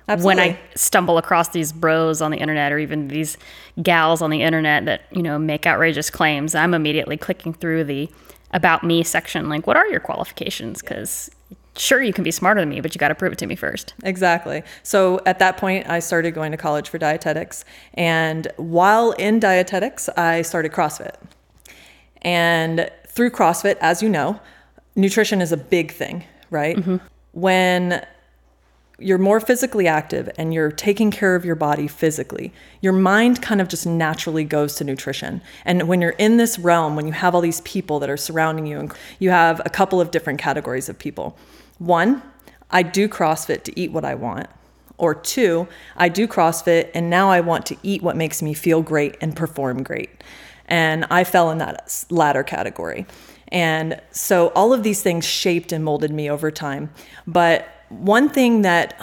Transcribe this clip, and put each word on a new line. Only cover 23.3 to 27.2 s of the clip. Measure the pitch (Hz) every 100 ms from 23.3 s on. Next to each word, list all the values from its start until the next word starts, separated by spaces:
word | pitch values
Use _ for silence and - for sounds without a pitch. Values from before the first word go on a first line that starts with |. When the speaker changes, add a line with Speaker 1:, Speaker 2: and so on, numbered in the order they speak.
| - 170 180 202 -
Speaker 2:
as | 165 170
you | 220
know, | 165 139 214 - - _ _ _ -
nutrition | 196 214 208 202
is | 165
a | 160
big | - 180 156
thing, | - - 170 - _ _
right? | 156 151 180
Speaker 1:
Mm-hmm. | 175 185 - _